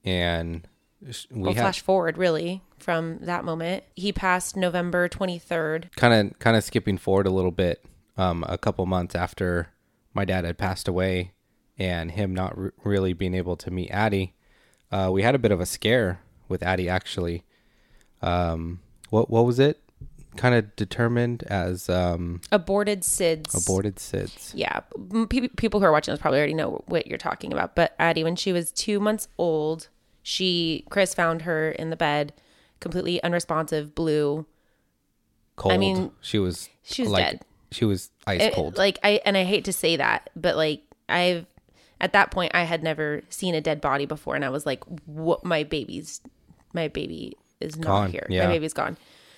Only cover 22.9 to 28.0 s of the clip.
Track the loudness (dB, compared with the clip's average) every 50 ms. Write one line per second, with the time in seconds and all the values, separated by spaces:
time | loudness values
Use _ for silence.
22.9 | -2 -2 -2 -4 -2 2 2 0 0 0 -4 -4 -4 -2 0 2 0 2 0 -2
23.9 | -4 -6 -10 -6 -6 -4 -6 -6 -10 -14 -18 -14 -6 -4 -4 -2 -2 -6 -8 _
24.9 | -14 -14 -12 -4 -2 -2 0 0 0 -2 -2 -2 -4 -2 -2 0 2 4 6 6
25.9 | 6 4 2 0 -4 0 0 2 4 4 2 2 0 0 -2 -2 -4 -6 -6 -2
26.9 | -2 -2 -2 -2 -8 -6 -4 -4 -4 -4 -6 -6 -2 -2 -2 0 _ 2 2 2
27.9 | 2 2